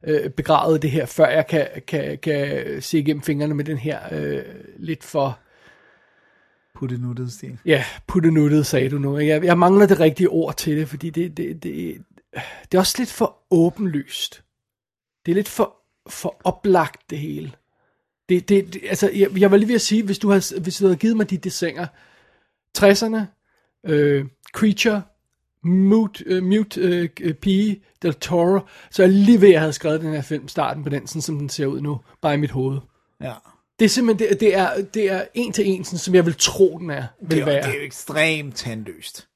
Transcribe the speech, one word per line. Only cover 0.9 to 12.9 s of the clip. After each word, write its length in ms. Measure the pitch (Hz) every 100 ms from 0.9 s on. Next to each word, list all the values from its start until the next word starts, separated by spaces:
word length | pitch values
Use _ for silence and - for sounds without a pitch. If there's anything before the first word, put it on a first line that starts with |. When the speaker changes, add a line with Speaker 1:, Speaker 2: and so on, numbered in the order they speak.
Speaker 1:
her, 140 | 147 123
før 220 | - 147
jeg 180 | 151 156
kan, 200 | 160 139 - -
kan, 300 | 156 139 147
kan 400 | 165 147 143 143 - 143
se 180 | - 160
igennem 220 | 143 147
fingrene 300 | 135 143 147
med 120 | 147 147
den 120 | 143
her, 220 | 143 143 -
øh, 300 | 156 147 - - - - -
lidt 240 | 160 160
for 360 | - 156 135 123 _ _ _ _ _ _ _ _ _ _ _ _ _ -
Speaker 2:
Puttenuttede 560 | 131 123 123 120 127
stil. 260 | - 131 123 180
Speaker 1:
Ja, 180 | 147 131 - -
puttenuttede, 560 | 185 165 156 147 151
sagde 260 | 139 143 131
du 80 | 143
nu, 200 | 139 143
ikke? 160 | 151
Jeg, 100 | 151
jeg 140 | 175 175
mangler 280 | 180 196 208
det 140 | 196
rigtige 300 | 160 151 185
ord 260 | 160 156 156
til 200 | - 151
det, 120 | 151
fordi 200 | 147 165
det, 280 | 156 175 147
det, 260 | 147 160
det, 340 | 170 - 170 - - _ _ - - - -
det 20 | 185
er 20 |
også 160 | 185